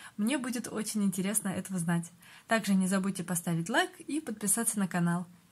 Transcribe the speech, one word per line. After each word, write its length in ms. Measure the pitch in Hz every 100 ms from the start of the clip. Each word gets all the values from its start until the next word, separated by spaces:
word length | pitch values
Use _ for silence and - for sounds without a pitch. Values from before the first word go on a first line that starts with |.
| - -
Мне 220 | 214 294
будет 340 | 247 240 226
очень 320 | - 220 214
интересно 460 | 202 190 190 - 196
это 240 | 190 185 185
узнать. 340 | 170 170 165 - - - -
Также 260 | 226 196
не 140 | 190 185
забудьте 360 | 196 190 190
поставить 460 | 175 175 - 165 165
лайк 220 | 277 370 -
и 220 | - 285
подписаться 580 | 302 214 202 - - 208
на 80 | 190
канал. 400 | 180 170 175 180 - _